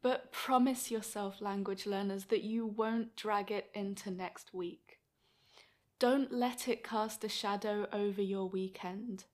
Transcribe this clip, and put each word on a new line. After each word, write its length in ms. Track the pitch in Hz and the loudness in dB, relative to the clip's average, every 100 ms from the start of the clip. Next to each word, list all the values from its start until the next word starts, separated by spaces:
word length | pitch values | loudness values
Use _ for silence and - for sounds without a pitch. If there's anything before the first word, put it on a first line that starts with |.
But 280 | 247 247 - | 2 2 -2
promise 600 | - - 254 254 247 - | -6 4 6 8 4 0
yourself, 500 | 226 208 - 196 196 | -2 -2 -4 -6 -4
language 460 | 202 196 196 190 208 | -2 -2 0 -2 0
learners, 400 | 196 202 196 190 | 0 0 -2 0
that 180 | 226 | 0
you 220 | 214 226 226 | 2 -2 -2
won't 500 | 208 220 226 226 - | 0 2 2 -2 -4
drag 340 | 214 208 196 | 0 0 0
it 200 | 202 190 | -4 -4
into 360 | 208 196 196 208 | -6 -4 -4 -6
next 420 | 180 185 - - | -6 -6 -8 -12
week. 460 | 185 175 175 _ - _ _ _ _ _ - - _ _ _ | -6 -6 -8 _ -20 _ _ _ _ _ -20 -20 _ _ _
Don't 320 | 247 269 269 | 4 4 2
let 380 | 247 247 247 - | 0 0 -2 -2
it 160 | 240 | -2
cast 400 | - 226 220 220 | -2 -2 -2 -2
a 40 | 214 | -6
shadow 560 | - 208 202 214 208 202 | -2 -2 0 0 0 -2
over 300 | 208 208 196 | 0 0 2
your 260 | 196 196 190 | 0 0 -2
weekend. 760 | 190 190 190 180 190 240 190 - | -2 -4 -4 -8 -6 -6 -8 -10